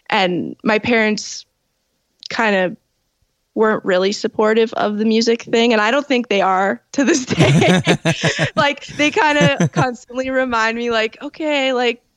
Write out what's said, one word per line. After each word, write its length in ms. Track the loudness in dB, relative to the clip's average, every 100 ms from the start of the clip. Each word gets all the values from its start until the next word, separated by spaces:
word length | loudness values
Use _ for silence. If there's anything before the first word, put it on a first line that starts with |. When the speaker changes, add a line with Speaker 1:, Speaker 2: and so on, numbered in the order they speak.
| -6
Speaker 1:
and 440 | -2 -2 -2 -6 -6
my 160 | -2 -2
parents 680 | 0 0 0 -2 -8 -16 -20 _ _ _ _ _ _ _ -10
kinda 480 | -4 0 0 -2 -6 _ _ _ _ _ _ _ 0
weren't 280 | 0 0
really 280 | 0 0 0
supportive 600 | -2 -6 0 2 2 0
of 240 | 0 -2 0
the 60 |
music 380 | 0 2 2 -2
thing. 300 | 0 0 2
And 100 | 2
I 80 | 2
don't 160 | 0 0
think 220 | -2 0
they 120 | 0
are 400 | 2 2 0 -4 _
to 120 | -2
this 200 | 0 0 -2
day. 560 | 2 4 4 4 2 2
<laughs> 120 | 0 0 -2
Speaker 2:
<laughs> 340 | -2 -2 -2 0
Speaker 1:
Like, 300 | 0 -2 -10
they 240 | -2 0
kinda 480 | 2 2 2 2 2 -2
constantly 560 | 0 -2 -4 -10 -6 -2
remind 460 | -2 0 0 0 -2
me, 140 | -2
like, 260 | -2 -2 -6
"Okay, 500 | -16 -8 -4 -2 0
like, 300 | 0 -2 -4 _